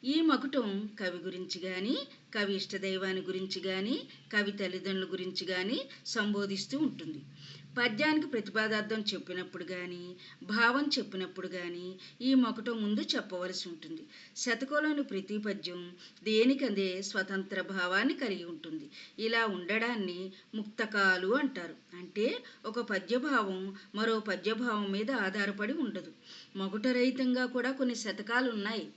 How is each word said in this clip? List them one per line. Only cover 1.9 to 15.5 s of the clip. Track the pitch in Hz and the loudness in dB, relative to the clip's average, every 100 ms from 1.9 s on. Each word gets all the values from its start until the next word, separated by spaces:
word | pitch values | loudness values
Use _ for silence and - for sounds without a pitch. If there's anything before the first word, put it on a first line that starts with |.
| 330 554 - - | 0 -2 -14 -8
కవి | 220 202 196 | -2 0 0
ఇష్టదైవాన్ని | 190 196 196 190 190 185 | -2 -4 -2 -2 -2 -2
గురించి | 170 185 190 185 | -2 -4 -4 -4
గాని, | 185 190 202 302 - - - | -2 -2 0 -2 -4 -16 -2
కవి | 214 202 | 0 0
తల్లిదండ్రుల | 202 190 180 190 190 185 | 0 -4 -2 -2 -2 -2
గురించి | 185 185 170 180 | -4 -4 -6 -4
గాని | 185 190 277 539 - - | -2 0 -2 -4 -10 -6
సంబోధిస్తూ | 233 208 202 202 196 - 262 | 0 2 2 0 -2 -2 0
ఉంటుంది. | 302 - 160 - - - - - - | 0 0 -8 -10 -12 -18 -16 -16 -8
పద్యానికి | - 240 214 302 311 - | 0 2 4 4 4 2
ప్రతిపాదార్థం | 233 208 220 214 214 208 220 | -2 -2 0 2 2 0 -2
చెప్పినప్పుడు | 202 180 - 185 180 175 | -2 -4 -4 -6 -6 -8
గాని, | 175 180 180 175 180 180 - - | -8 -6 -6 -8 -10 -14 -18 -16
భావం | 180 208 233 254 294 269 | -4 4 6 6 2 0
చెప్పినప్పుడు | 208 190 185 - 185 | -2 -4 -6 -6 -8
గాని | 180 175 175 180 190 - - | -6 -6 -6 -8 -10 -16 -4
ఈ | 247 | 4
మకుటం | 269 247 214 220 226 | 6 6 2 -2 0
ముందు | 208 214 | 2 2
చెప్పవలసి | 311 254 - 180 180 185 180 | 2 -2 -2 -4 -4 -4 -8
ఉంటుంది. | 165 156 160 - - - - | -10 -10 -10 -12 -18 -18 -6
శతకంలోని | - 226 269 294 311 294 | -2 0 2 2 2 2
ప్రతి | 277 196 196 208 | 0 -2 -2 -4
పద్యం | 208 | -2